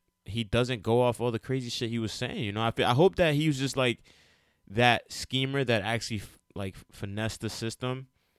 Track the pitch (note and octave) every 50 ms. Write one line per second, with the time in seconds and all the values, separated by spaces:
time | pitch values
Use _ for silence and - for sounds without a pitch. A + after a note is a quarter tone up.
0 | _ _ _ _ _ - G2 A#2 A2+ G2 - A#2 B2 B2 C3 G#2+ F#2 A2 A#2 B2
1 | B2 B2 A#2 - A#2 B2 A2+ A2 - - C3 C3+ B2 A#2+ - - B2+ A2+ A#2 A#2
2 | A2+ G#2 - - B2 - - A3 B2+ G2+ G2+ A2 A2+ A#2 - - A2+ G2 A#2+ C3
3 | F3 F#3+ F3 - F3 D#3+ D3 D3 D#3 D#3 C#3+ C3 C#3 C3 - C3+ C3 B2 A2+ -
4 | _ - _ _ _ _ _ _ _ _ _ _ _ - F#2+ A2+ A#2+ B2 A#2 -
5 | - - - - - - B2 C3 C3+ C3+ C3+ C#3 C3+ A#2 A#2 G#2+ F#2 G#2+ A#2 A2+
6 | - - A#2 G2+ F#2 - - _ _ _ _ G2 G2 G2 - - - _ - -
7 | - G2+ G2 G#2+ A2 A2+ - - - G#2+ - - A#2 A2+ - - B2+ B2+ B2+ C3
8 | C3+ - _ _ _ _ _